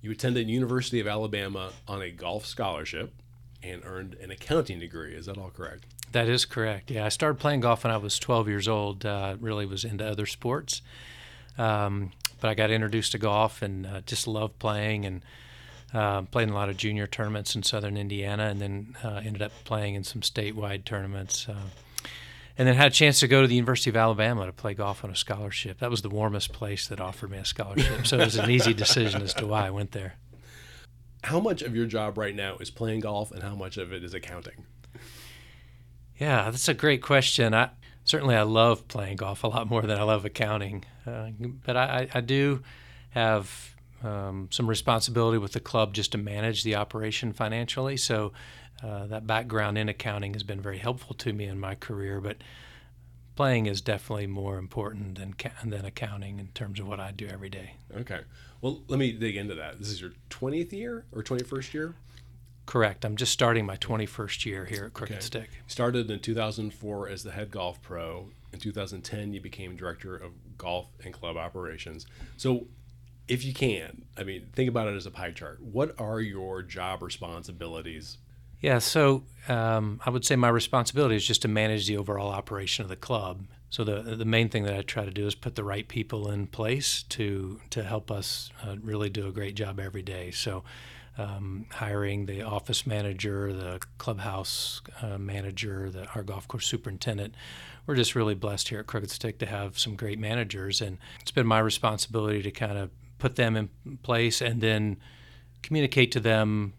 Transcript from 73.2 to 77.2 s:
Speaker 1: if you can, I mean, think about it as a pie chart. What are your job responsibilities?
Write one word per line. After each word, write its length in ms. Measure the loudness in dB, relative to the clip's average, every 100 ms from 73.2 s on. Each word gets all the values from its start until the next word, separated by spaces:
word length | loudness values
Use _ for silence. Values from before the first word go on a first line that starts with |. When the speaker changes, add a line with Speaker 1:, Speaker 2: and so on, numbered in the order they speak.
| -4
Speaker 1:
if 120 | -4 -2
you 80 |
can, 500 | 0 0 0 -4 -14 -16 -10
I 60 |
mean, 240 | -8 -8 -6
think 160 | 0 2
about 200 | 2 0
it 60 |
as 120 | -4 -8
a 40 |
pie 200 | -8 -8
chart. 300 | -8 -12 -14
What 360 | -6 -2 -2 -2
are 220 | -4 -2
your 420 | -4 -4 -6 -8
job 400 | -8 -6 -6 -6
responsibilities? 1160 | -8 -8